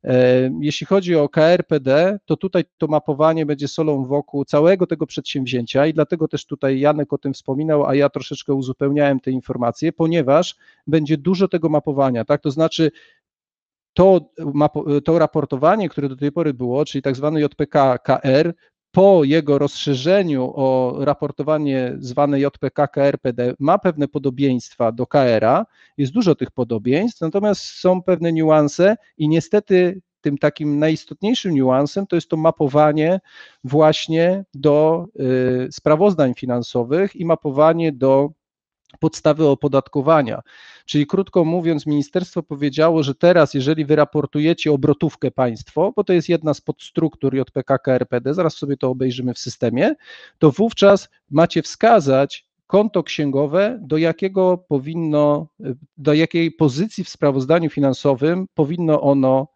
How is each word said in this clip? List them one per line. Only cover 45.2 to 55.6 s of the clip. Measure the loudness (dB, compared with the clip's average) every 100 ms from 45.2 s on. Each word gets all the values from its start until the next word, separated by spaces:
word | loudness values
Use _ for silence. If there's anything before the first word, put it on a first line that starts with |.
| -6
państwo, | -2 -2 -4 -8 -2 -2 -2
bo |
to | 0
jest | 0 0
jedna | -2 -2
z | -4
podstruktur | -6 -12 -8 -4 -4 -2 -4
J | -2 -4
P | -6
K | -2 -2
K | 2
R | 0 0
P | -4
D, | -4
zaraz | -2 -2
sobie | -4 -8 -4
to | -4
obejrzymy | -2 -4 -4 -6
w | -8
systemie, | -12 -4 -4 0 0 -2 -12 -20 -20 _
to | 2
wówczas | 2 -2 4 4 4 0 _ _
macie | 0 2 0
wskazać | -6 0 4 4 4 2 0 -4 _ _ _
konto | 0 2 -2
księgowe, | -4 -4 -2 -2 0 0 -2 -4
do | -4 -2
jakiego | -2 -2 -4 0 0 0 _
powinno, | -4 -4 -6 -2 2 2 0 -4 _